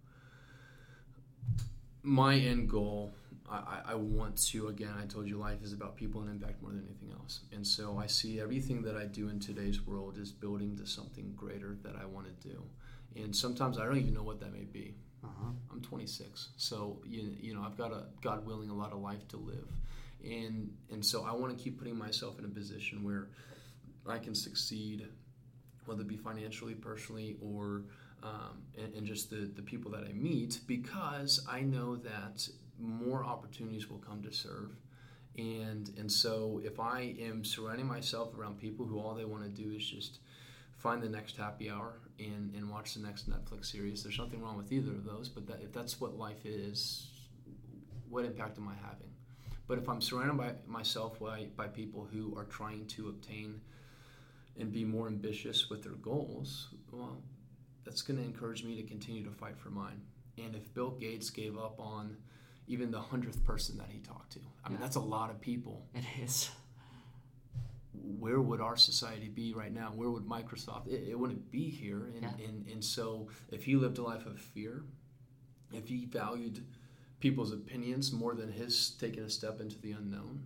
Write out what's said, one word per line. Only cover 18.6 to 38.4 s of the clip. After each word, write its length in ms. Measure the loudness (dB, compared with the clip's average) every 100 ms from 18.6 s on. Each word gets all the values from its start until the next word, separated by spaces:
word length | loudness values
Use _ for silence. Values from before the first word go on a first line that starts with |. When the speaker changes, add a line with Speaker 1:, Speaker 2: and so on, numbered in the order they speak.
| -2
Speaker 1:
a 40 |
lot 180 | -2 -2
of 60 | -2
life 300 | -4 -4 -6
to 80 | -6
live. 320 | -4 -4 0 2 2 0 -8 -8
And, 480 | -4 -2 0 0 -2 -6 -6
and 140 | 2
so 200 | 4 4
I 60 | 2
wanna 220 | 2 2
keep 240 | 0 -4 -4
putting 180 | -4 -2
myself 440 | 0 0 0 -4
in 40 |
a 40 | -6
position 560 | -4 -6 -2 -2 0
where 240 | 2 2 0 -10 -16 -16 -16 -16 -16 -10
I 140 | -4 -4
can 160 | 0
succeed, 720 | 0 0 0 0 0 -2 -4 -6 -12 -18 -20 -20 -20 -20 -14 -4
whether 140 | -2
it 80 | -2
be 80 | -2
financially, 580 | -4 -4 -4 -4 -4
personally, 640 | -6 -6 -6 -6 -4 -4 -4
or, 420 | -2 0 2 2 0 -10 -16 -10
um, 380 | -8 -6 -6 -8 -10 -6
and, 160 | -6
and 120 | -2 -2
just 240 | 0 -2
the, 180 | -2 -2
the 80 | -4
people 300 | -4 -4 -2
that 100 | -4
I 100 | -2
meet, 460 | 2 4 4 4 -2 0
because 800 | 0 0 0 0 2 6 6 6
I 120 | 4
know 340 | 6 6 4 0
that 520 | -2 -4 -4 -2 -4 -4 -14 -4
more 440 | -2 2 2 4
opportunities 640 | 2 -2 -4 -6 -4 -4 -4
will 100 | -8
come 240 | -8 -6
to 100 | -2
serve. 400 | -2 -2 -4 -6 -8 -16 -18 -18 -18 -10 -4
And, 500 | -2 0 0 -2 -4 -2
and 140 | 4
so 500 | 6 8 6 4 2
if 160 | 0 0
I 340 | 2 2 0 -2
am 240 | -2 0
surrounding 420 | 0 0 -2 0 0
myself 500 | 0 0 2 0
around 220 | -2